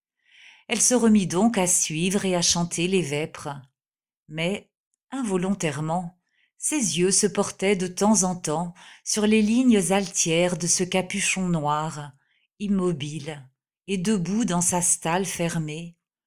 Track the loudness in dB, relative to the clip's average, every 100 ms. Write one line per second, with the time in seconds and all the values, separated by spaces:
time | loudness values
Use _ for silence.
0 | _ _ _ -20 -20 -16 -6 0 2 4
1 | 6 6 4 2 2 2 0 0 -2 -2
2 | 0 0 0 0 2 0 -2 -2 0 0
3 | 0 -4 -6 -10 -12 -12 -16 _ _ _
4 | _ _ -12 -4 -4 -4 -10 _ _ _
5 | _ -6 -2 -2 0 -2 -2 -4 -4 -4
6 | -6 -14 _ _ _ _ -4 -2 0 0
7 | 2 2 2 0 -4 -2 0 0 -2 0
8 | 2 4 2 -2 -4 -4 -4 -10 -20 -12
9 | -6 0 4 4 4 4 6 6 4 0
10 | 0 -2 0 2 2 0 0 0 0 -2
11 | -2 -2 -2 -2 0 0 0 -2 -2 -8
12 | -12 -18 _ _ _ -8 -2 0 0 -2
13 | -6 -8 -10 -14 -16 _ _ _ -6 -2
14 | 0 0 0 -2 0 0 0 0 0 -2
15 | 0 -2 -2 -4 -4 -4 -6 -8 -12 -18
16 | _ _